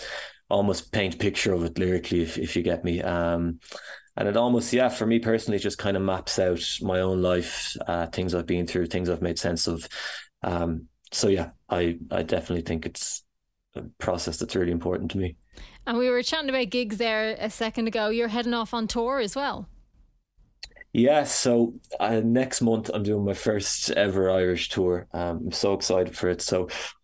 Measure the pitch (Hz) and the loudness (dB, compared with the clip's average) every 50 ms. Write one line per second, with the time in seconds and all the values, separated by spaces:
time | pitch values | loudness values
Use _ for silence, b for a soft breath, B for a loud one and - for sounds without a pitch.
0 | B B B B B B B B B - 101 101 101 101 - - - - - 110 | B B B B B B B B B 0 2 2 2 2 0 0 -2 -2 0 0
1 | 98 92 80 - 101 101 - - - 107 92 87 85 82 82 - 92 90 92 90 | 0 0 0 0 0 0 0 2 2 2 2 2 0 -2 0 0 0 2 2 0
2 | - - 90 87 82 80 - - - 80 - - 87 90 85 87 - 87 85 90 | 0 0 2 2 2 0 -2 -4 -4 -2 0 0 0 0 0 0 0 -2 -2 0
3 | - 87 87 85 85 85 85 85 85 85 82 - B B B B B B B B | 0 0 0 0 2 2 0 0 0 -2 -4 -6 B B B B B B B B
4 | B B B - 107 101 101 117 120 123 120 117 117 - 117 123 127 120 - - | B B B -2 0 2 2 4 4 4 4 2 2 2 4 4 4 4 2 0
5 | 110 113 113 117 117 113 113 110 - - 101 98 - 98 - - - 101 98 95 | 2 2 2 2 4 2 0 0 0 0 -2 0 0 -2 -4 -2 -2 0 0 0
6 | 95 95 92 90 - - - - 92 90 87 87 - - - - 95 95 92 92 | 2 0 0 -2 -2 -2 0 2 2 2 2 0 -2 -4 -4 -4 -2 0 2 2
7 | 92 95 92 92 90 90 90 90 85 - - - - - - - - - 87 85 | 2 2 2 2 2 2 2 2 0 -2 -4 -6 -6 -6 -6 -6 -4 -2 -2 -2
8 | 85 82 - 92 92 90 85 87 85 - 87 87 87 - - 92 87 85 - 90 | -2 -2 -2 -2 -2 0 0 0 0 0 0 0 0 0 0 0 0 0 0 0
9 | 90 87 87 82 87 90 85 - - 92 85 82 - 90 85 80 - - B B | 0 0 0 0 0 -2 -2 0 -2 0 0 0 0 -2 -2 -4 -6 -10 B B
10 | B B B B B B B - - 92 87 85 85 85 80 78 - - _ _ | B B B B B B B -6 -4 -2 0 0 0 -2 -2 -4 -6 -12 _ _
11 | - - - - - 101 95 90 80 - - _ _ - 98 87 87 87 85 85 | -14 -6 -2 2 4 4 4 4 0 -4 -8 _ _ -2 0 2 2 0 0 -2
12 | - - - 90 82 - 92 87 - - 87 85 82 - 82 80 - - - - | -6 -4 -2 -2 0 0 -2 -2 -2 -2 -4 -2 -2 -2 -4 -4 -4 -6 -6 -6
13 | - - - - - _ _ _ _ _ _ _ _ _ - - - - - - | -6 -6 -6 -8 -12 _ _ _ _ _ _ _ _ _ -14 -14 -14 -12 -10 -6
14 | - 95 90 82 - - 80 - 90 - - 95 90 87 85 82 - 87 92 - | -2 -2 -2 -2 -2 -4 -4 -4 -4 -2 0 0 0 0 0 0 -2 -2 -2 -2
15 | 98 - - 98 92 87 80 _ _ B B B B B B B B - 233 233 | -4 -4 -2 -2 -4 -4 -6 _ _ B B B B B B B B -2 0 2
16 | 247 254 247 240 247 - 320 320 302 269 262 262 247 185 - 247 247 208 214 202 | 2 2 2 0 0 0 -2 -2 0 0 0 0 0 0 0 -2 -2 -2 -2 -2
17 | 233 226 220 214 220 220 - - - 220 - - 226 220 - 247 226 226 196 226 | 0 0 2 0 0 -2 -2 -4 -4 -6 -4 -2 -4 -2 -2 -2 -2 0 0 0
18 | 214 214 226 233 233 226 208 240 226 240 240 233 220 - 240 233 220 - - 240 | 0 0 0 0 0 0 0 -2 0 0 0 -2 -2 -2 -2 -2 -2 -2 0 0
19 | 233 247 277 277 220 190 - 269 285 262 202 - 196 - - - - _ _ _ | 0 0 0 0 -2 -2 -2 -4 -4 -4 -4 -6 -10 -14 -18 -20 -20 _ _ _
20 | - _ _ _ _ _ _ _ _ _ _ - - - B B B B - 113 | -20 _ _ _ _ _ _ _ _ _ _ -20 -20 -20 B B B B 2 4
21 | 117 139 151 151 143 - - - - 127 120 120 117 117 - - _ - - - | 4 6 6 4 4 2 2 2 4 4 6 4 4 2 0 -6 _ -10 -6 -2
22 | 98 107 117 110 110 117 117 127 131 127 - - 120 113 113 110 113 - - 107 | 0 2 2 2 4 4 4 4 2 2 0 0 2 2 2 2 0 -2 -2 -2
23 | 101 104 107 104 101 98 98 - - 117 107 101 95 - - - - - - - | 0 0 0 2 0 0 -2 0 0 0 0 0 0 -2 -2 -2 -2 0 2 2
24 | 101 98 92 95 95 92 95 92 92 90 90 85 - - - - 92 90 90 90 | 2 2 4 2 4 4 4 4 4 2 2 0 -2 -2 0 2 2 2 2 0
25 | 87 - - 87 87 87 85 80 82 90 - - - 101 98 - - - 92 92 | -4 -6 -6 -4 -2 -2 -4 -4 -4 -6 -4 0 0 0 0 0 0 2 2 2
26 | 92 90 - - 95 90 87 - - - - 92 90 - B B B B B B | 2 0 -2 -2 0 0 0 0 0 0 0 0 0 -2 B B B B B B